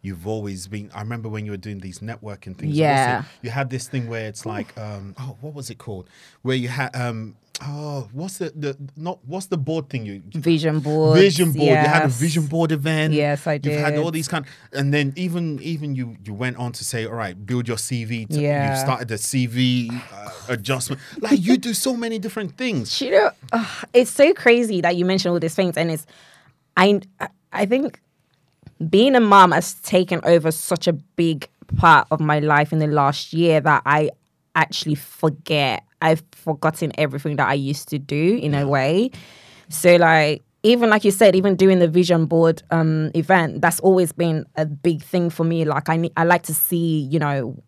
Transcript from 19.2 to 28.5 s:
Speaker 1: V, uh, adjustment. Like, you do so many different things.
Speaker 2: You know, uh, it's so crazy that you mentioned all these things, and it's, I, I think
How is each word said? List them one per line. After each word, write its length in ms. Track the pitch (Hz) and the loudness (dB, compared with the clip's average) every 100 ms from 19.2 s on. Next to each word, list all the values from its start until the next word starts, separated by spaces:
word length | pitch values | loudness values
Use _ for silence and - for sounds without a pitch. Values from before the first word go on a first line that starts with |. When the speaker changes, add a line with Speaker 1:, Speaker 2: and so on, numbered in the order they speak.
| - 135 123 | -4 -2 -2
Speaker 1:
V, 440 | 120 127 123 117 123 117 | 0 0 0 -2 -8 -12
uh, 160 | 98 104 - - | -18 -18 -18 -8
adjustment. 500 | 120 101 131 - 139 - - | -8 -4 -6 -4 -10 -12 -10
Like, 240 | - 269 | 0 2
you 120 | 180 - | 4 0
do 180 | 247 | 0
so 220 | 214 269 240 | -4 -4 -4
many 240 | 233 220 | -4 -6
different 360 | 214 220 202 - | -6 -8 -10 -6
things. 440 | 254 175 110 - | -4 -4 -4 -6
Speaker 2:
You 100 | 269 | 2
know, 200 | 381 415 - 131 | 4 4 -2 -6
uh, 160 | 233 214 - - | -4 -4 -10 2
it's 180 | 240 247 | 4 4
so 200 | - 285 | 6 4
crazy 460 | 381 254 240 233 190 | 6 4 4 2 0
that 120 | 170 | 0
you 100 | 175 | 2
mentioned 280 | 180 190 185 | 0 0 0
all 80 | 175 | 0
these 160 | 165 165 | -2 0
things, 200 | 185 160 | -2 0
and 140 | 165 | -2
it's, 160 | 156 - _ _ _ _ _ _ - | -4 -10 _ _ _ _ _ _ 2
I, 240 | 196 202 190 _ - _ _ | 4 2 -2 _ -14 _ _
I 140 | - 202 | -4 -2
think 320 | 247 285 - _ _ _ _ _ | 0 -2 -8 _ _ _ _ _